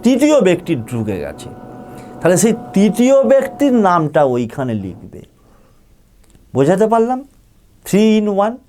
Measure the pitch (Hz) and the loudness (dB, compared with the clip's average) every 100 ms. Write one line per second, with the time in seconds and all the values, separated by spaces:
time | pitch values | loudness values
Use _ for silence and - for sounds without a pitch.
0 | 226 254 294 302 185 170 - 151 110 120 | 2 2 4 4 4 0 -2 -6 -4 -6
1 | 104 95 71 73 - - - - - - | -4 -6 -8 -12 -16 -18 -20 -18 -18 -20
2 | - - 165 180 208 226 - 196 208 208 | -20 -4 0 2 2 0 -2 2 2 2
3 | 247 269 247 269 180 - 285 247 196 175 | 4 4 4 2 2 -2 0 2 2 2
4 | 156 156 143 123 117 - 131 110 95 82 | 0 2 2 0 -4 -6 -6 -6 -8 -12
5 | 92 - - _ _ _ _ _ _ _ | -18 -20 -20 _ _ _ _ _ _ _
6 | _ _ _ _ _ 120 139 185 214 226 | _ _ _ _ _ 0 2 2 2 2
7 | 233 254 277 _ _ _ _ _ - 190 | 0 -4 -8 _ _ _ _ _ -4 2
8 | 220 214 208 196 208 247 | 2 2 0 -2 -2 -4